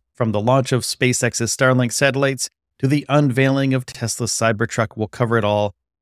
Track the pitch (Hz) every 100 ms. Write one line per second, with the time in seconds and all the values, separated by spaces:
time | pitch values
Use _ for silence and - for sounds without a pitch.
0 | _ - 113 107 110 135 127 123 - -
1 | 123 - 120 - 113 - 131 127 120 -
2 | 139 135 139 131 - _ _ _ 135 147
3 | 139 143 147 123 135 135 135 131 - -
4 | 117 - 120 - 113 110 117 - 110 -
5 | 107 - 117 117 104 104 104 - _ _